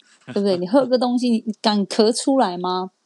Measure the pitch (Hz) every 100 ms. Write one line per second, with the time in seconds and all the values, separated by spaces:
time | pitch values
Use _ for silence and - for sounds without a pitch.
0 | _ _ - 127 202 180 180 247 254 254
1 | 247 247 247 226 233 202 226 208 190 -
2 | 214 247 - 269 208 180 180 185 185 -